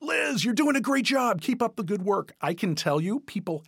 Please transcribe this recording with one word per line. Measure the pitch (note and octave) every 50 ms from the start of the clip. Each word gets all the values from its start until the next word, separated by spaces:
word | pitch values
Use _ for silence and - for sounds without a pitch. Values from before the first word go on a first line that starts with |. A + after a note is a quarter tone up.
"Liz, | - D#4+ E4 - D4+ D4 C4+ F#3 D#3+
you're | B3 A3+
doing | C#4 D#4 D4 C4+
a | C4+
great | G#3+ C#4 C4+ C4+ A3
job. | - C4+ C4+ B3 A#3+ G3+ D#3+
Keep | - - A#3+ -
up | A#3+ A3+ -
the | - G3+
good | D#3+ G#3 F#3+
work." | F#3 G3+ G3+ G3 - - - _
I | - D3 E3+
can | - - F3+ D#3
tell | - - D#3+ C#3+ D#3
you, | E3 F#3+ A3+ D4
people | - - - G3+ F3+ F#3 E3 D3+ -